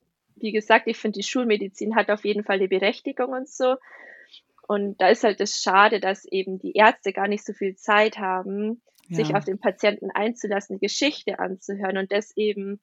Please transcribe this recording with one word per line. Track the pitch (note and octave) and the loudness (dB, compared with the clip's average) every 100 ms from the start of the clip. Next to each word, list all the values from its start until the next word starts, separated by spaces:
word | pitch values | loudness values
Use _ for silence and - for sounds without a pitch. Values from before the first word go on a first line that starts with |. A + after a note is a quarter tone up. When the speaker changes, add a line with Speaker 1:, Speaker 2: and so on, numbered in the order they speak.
| _ _ _ _ | _ _ _ _
Speaker 1:
wie | A3 | -4
gesagt, | G#3+ - A3+ A#3 | -4 4 4 4
ich | A3 | -4
finde, | A3 G3+ | -4 -6
die | |
Schulmedizin | G3+ B3+ B3 G#3 G3+ - G#3 A3 | -4 -2 0 0 -2 -6 -2 0
hat | G#3 | 0
auf | G#3 G#3 | 0 0
jeden | G#3 | -4
Fall | G#3+ G3 | 0 0
eine | F#3+ | 2
Berechtigung | F#3+ G3 B3 - C4+ B3 | 2 0 -2 -8 -4 -4
und | B3+ C4+ | -4 -10
so. | - B3+ C4 - - - - - - _ _ _ | -2 0 0 -6 -20 -20 -20 -20 -20 _ _ _
Und | G#3 G3+ G3 | -2 -2 2
da | F#3 | 4
ist | A#3+ | 6
halt | A3+ G3 | 4 0
das | G3+ - | -4 -2
schade, | - F#3+ G#3 G#3 | 2 6 6 4
dass | F#3+ G3 - | -2 -4 -4
eben | F#3+ F#3+ F#3+ | -4 -4 -8
die | F#3+ | -4
Ärzte | G3+ G#3+ C4 G3 | 6 6 6 -4
gar | G3 G3 | -4 -2
nicht | G#3 - | -4 -6
so | |
viel | G#3 G3 F#3+ | -6 -6 -6
Zeit | - G#3 G#3+ G#3+ | 2 4 4 0
haben, | F#3+ F#3 G3 G3 G#3+ A#3 _ _ _ | -4 -4 -4 -6 -4 -6 _ _ _
sich | E3 D#3 | -4 0
Speaker 2:
Ja. | F#3 | -2
Speaker 1:
auf | E3+ | -2
den | G3 | -2
Patienten | - F#3+ G#3 G#3 G3 | -4 0 0 0 -6
einzulassen, | - G#3+ A#3+ G#3 G3+ - G3 | -2 -2 -4 -4 -4 -4 -6
die | G3+ | -4
Geschichte | - C#4+ D4+ - F#3+ | 0 -2 -2 -8 -6
anzuhören | F#3 F#3+ - G3+ F#3+ F#3+ | -6 -6 -10 -6 -4 -4
und | F#3+ | -2
das | G3+ G#3+ - | -2 -4 -2
eben, | G#3+ G3+ G3 G3+ | -2 -2 -6 -10